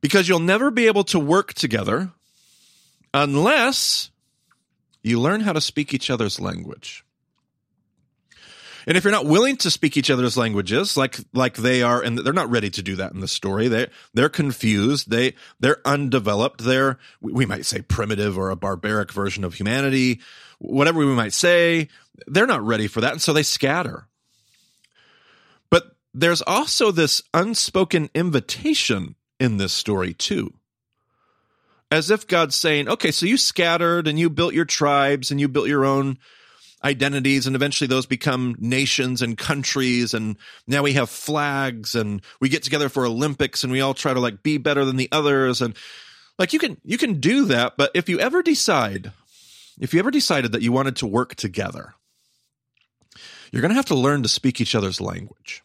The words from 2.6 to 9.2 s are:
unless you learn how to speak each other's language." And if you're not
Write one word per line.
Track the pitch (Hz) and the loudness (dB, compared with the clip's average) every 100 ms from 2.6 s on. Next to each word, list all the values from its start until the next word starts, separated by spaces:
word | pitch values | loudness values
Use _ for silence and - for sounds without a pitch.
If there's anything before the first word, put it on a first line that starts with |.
| _ _ _ _ _ | _ _ _ _ _
unless | 139 143 139 185 302 240 269 - - - _ _ _ _ _ _ _ _ _ | 0 2 4 4 4 2 0 -2 -2 -4 _ _ _ _ _ _ _ _ _
you | 110 117 | -2 2
learn | 135 208 | 2 0
how | 208 | 0
to | 156 | 0
speak | - - 147 | -2 -4 -4
each | 135 - | -4 -2
other's | 123 107 - | -2 -2 -4
language." | 95 87 87 - - - _ _ _ _ _ _ _ _ _ _ _ _ _ _ - - - - - | -6 -8 -12 -14 -16 -20 _ _ _ _ _ _ _ _ _ _ _ _ _ _ -20 -20 -20 -14 -2
And | 175 | 2
if | |
you're | 196 | 2
not | 208 | 2